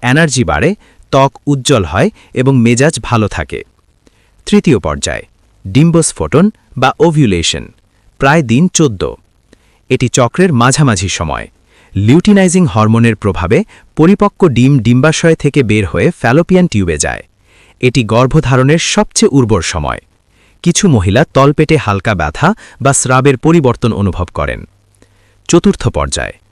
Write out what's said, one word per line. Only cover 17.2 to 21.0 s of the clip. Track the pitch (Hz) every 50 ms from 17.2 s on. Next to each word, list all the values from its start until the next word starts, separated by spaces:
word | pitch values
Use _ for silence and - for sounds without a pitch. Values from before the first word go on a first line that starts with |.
| - _ _ _ _ _ _ _ _ _ _ _
এটি | 123 123 - 135 113
গর্ভধারণের | 104 110 117 131 127 131 160 - 123 135 127 131 139 160 165
সবচেয়ে | - - - 160 156 - - - 226 -
উর্বর | 135 139 123 104 110 87
সময়। | - - - 80 73 64 55 - - _ _ _ _ _ _ _ _ _ _ _
কিছু | - 170 - - 214 180
মহিলা | 135 104